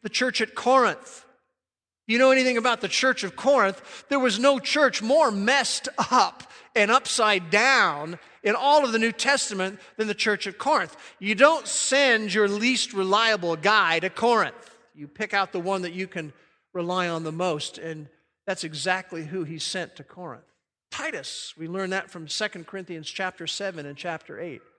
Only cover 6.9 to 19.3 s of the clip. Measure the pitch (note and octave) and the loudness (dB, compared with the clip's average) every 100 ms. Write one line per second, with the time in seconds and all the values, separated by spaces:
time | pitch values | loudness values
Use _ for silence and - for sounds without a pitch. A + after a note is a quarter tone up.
6.9 | B3+ - - G#3+ G3 E3+ G3+ B3 C4 F#3+ | 4 2 0 2 2 2 2 4 4 4
7.9 | D3 D#3+ E3+ - - G3+ A3 C4+ D4+ C4+ | 0 -8 -12 -16 -4 -2 2 4 6 4
8.9 | A3+ A3+ - C4 C#4 - G3+ F#3 G3+ - | 2 0 0 0 0 0 -4 -6 -6 -18
9.9 | - A3 G#3 A3+ G3+ G3+ - C4+ D4 E3+ | -6 -4 -2 -2 -2 -4 -6 0 0 0
10.9 | - - _ G3 G#3 C#4+ D#4+ - - - | -10 -20 _ -4 4 6 4 -2 -6 0
11.9 | C4+ C#4 A3+ G#3+ F#3+ G3+ G#3 A#3+ B3 - | 2 4 2 0 0 0 2 0 0 -2
12.9 | G3 F#3+ G3+ A3+ G#3+ E3+ D#3+ F#3 G#3+ F3 | -4 0 2 2 0 -2 0 2 4 4
13.9 | E3 F#3 - A#3 A#3 D3+ - - _ _ | 0 -2 0 2 2 0 -4 -20 _ _
14.9 | - D3 - G#3 G3+ F#3+ F#3+ F3 F#3+ F3+ | -20 -20 -10 -4 -2 -2 -4 -4 -4 -4
15.9 | F3+ F#3 F3 D3+ - _ _ _ F#3 E3+ | -8 -8 -8 -10 -16 _ _ _ -8 -4
16.9 | F3+ F3 E3 D#3+ D#3+ F#3 D3+ - - E3 | -2 -2 -4 -6 -4 -2 -2 -6 -12 -12
17.9 | D#3 D3 _ _ _ - F#3 E3 D3+ D#3+ | -12 -16 _ _ _ -10 -8 -8 -6 -4
18.9 | F#3 F3+ E3 D#3 | -4 -4 -12 -8